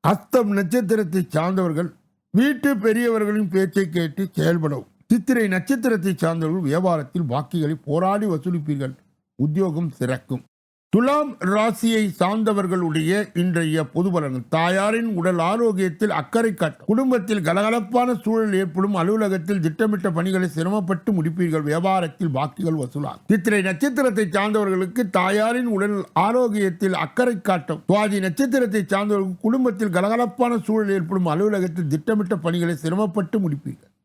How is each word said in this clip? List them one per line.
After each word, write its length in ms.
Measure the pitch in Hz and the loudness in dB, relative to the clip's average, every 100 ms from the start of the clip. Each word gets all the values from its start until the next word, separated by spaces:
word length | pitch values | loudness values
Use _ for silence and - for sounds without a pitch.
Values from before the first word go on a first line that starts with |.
அஸ்தம் 500 | 147 196 - 262 214 | 2 0 2 0 2
நட்சத்திரத்தை 680 | 196 180 247 196 220 190 185 175 | 0 0 0 2 0 0 -2 -2
சார்ந்தவர்கள் 600 | 151 165 190 180 156 175 - _ _ _ | -2 -2 0 0 -2 -4 -8 _ _ _
வீட்டு 380 | 190 269 262 285 247 | 2 2 2 0 2
பெரியவர்களின் 760 | 220 220 240 226 208 208 202 | 0 2 0 0 0 0 0
பேச்சை 320 | 190 190 202 190 | 0 0 0 0
கேட்டு 360 | 170 165 143 190 - | -2 -2 -4 -6 0
செயல்படவும். 560 | 160 170 156 139 - _ _ | 2 2 0 -4 -10 _ _
சித்திரை 400 | 233 - 247 214 | 0 4 2 2
நட்சத்திரத்தை 680 | 185 180 269 247 214 185 | 0 0 0 0 0 -2
சார்ந்தவர்கள் 560 | 165 165 165 156 180 156 | 0 -2 0 -2 0 0
வியாபாரத்தில் 600 | 156 185 165 135 185 156 | 0 2 0 -2 -4 -2
பாக்கிகளை 440 | 127 - 175 151 156 | -2 -4 -2 -2 -4
போராடி 440 | - 151 185 202 208 | -2 0 0 0 0
வசூலிப்பீர்கள். 680 | 160 180 175 151 143 135 131 _ _ _ - | -2 -2 -4 -4 -4 -6 -10 _ _ _ -4
உத்தியோகம் 500 | 143 151 190 151 170 - | -2 2 0 0 -4 -4
சிறக்கும். 460 | 127 127 _ 127 - _ _ _ _ | -4 -4 _ -8 -8 _ _ _ _
துலாம் 380 | 202 247 294 294 226 185 | 2 4 2 -2 -4 0
ராசியை 560 | 208 220 202 226 220 208 | 2 2 0 0 2 0
சார்ந்தவர்களுடைய 1000 | - 185 220 220 202 190 185 170 156 160 196 - | 0 0 2 0 0 0 0 0 0 0 0 -2
இன்றைய 500 | - 180 170 165 156 151 | -2 0 0 0 0 -2
பொது 240 | 165 185 | -2 0
பலன்கள். 340 | 175 143 131 117 | 0 -2 -6 -2
தாயாரின் 600 | 127 170 190 202 226 233 | 0 2 2 2 0 -2
உடல் 280 | 190 170 180 | 0 0 2
ஆரோக்கியத்தில் 680 | 165 220 233 190 190 151 214 - | 0 2 0 2 -2 0 -2 0
அக்கறை 360 | - 226 226 | -2 0 0
காட்டும். 360 | 175 160 - - | 0 -4 -4 -2
குடும்பத்தில் 540 | 220 269 247 190 214 160 | 0 2 0 0 -2 0
கலகலப்பான 680 | 180 214 233 202 240 247 233 | 0 2 0 0 0 2 0
சூழல் 380 | 208 226 214 190 | 0 0 2 0
ஏற்படும். 360 | 190 156 196 190 | 0 -2 0 2
அலுவலகத்தில் 680 | 165 220 208 190 165 202 | 2 2 0 -2 -2 0
திட்டமிட்ட 460 | 165 156 220 208 190 | 0 0 0 0 0
பணிகளை 360 | 165 180 185 185 | -2 0 0 -2
சிரமப்பட்டு 640 | 147 165 214 180 190 - | -2 -2 -2 -2 -2 0
முடிப்பீர்கள். 540 | 196 160 165 180 156 147 | 0 0 0 0 0 0
வியாபாரத்தில் 640 | 156 185 190 170 - 170 131 | 0 2 0 -2 -4 -2 0
பாக்கிகள் 440 | 143 - 175 160 | -2 -2 -2 -2
வசூலாகும். 440 | 123 143 143 - _ | -4 -6 -8 -10 _
சித்திரை 300 | 208 185 208 | 2 4 2
நட்சத்திரத்தை 640 | 190 165 277 247 262 208 202 | 0 0 0 2 0 2 0
சார்ந்தவர்களுக்கு 760 | 196 208 214 202 185 185 220 214 | 0 0 0 0 0 -2 -2 0
தாயாரின் 580 | 190 180 208 220 240 247 202 | 0 2 2 2 0 0 0
உடல் 220 | 208 202 180 - | 0 -2 -2 0
ஆரோக்கியத்தில் 760 | 196 240 247 208 196 170 190 180 | 2 2 0 2 0 0 -2 0
அக்கறை 320 | 160 - 247 220 - | -4 0 0 0 0
காட்டும். 340 | 185 139 156 - | -2 -2 -8 0
சுவாதி 360 | 196 214 202 190 | 2 2 0 -2
நட்சத்திரத்தை 560 | 156 269 262 240 208 | 0 0 2 2 0
சார்ந்தவர்களுக்கு 640 | 175 196 208 202 190 180 214 | 0 -2 0 0 -2 -2 0
குடும்பத்தில் 460 | 262 254 190 214 175 | 2 0 0 -2 0
கலகலப்பான 600 | 196 233 247 - 240 233 - | 0 0 -2 0 0 0 0
சூழல் 280 | 220 208 196 | 0 2 0
ஏற்படும். 340 | 165 190 175 | 0 0 0
அலுவலகத்தில் 580 | 156 208 202 185 165 156 | 2 2 0 -2 -2 -2
திட்டமிட்ட 440 | 151 151 214 185 190 | -2 0 0 0 -2
பணிகளை 400 | 165 175 170 160 | 0 0 0 -2
சிரமப்பட்டு 600 | 160 185 214 208 175 220 | -2 0 0 -2 -2 0
முடிப்பீர்கள். 520 | 180 143 143 123 _ _ | -2 -4 -8 -12 _ _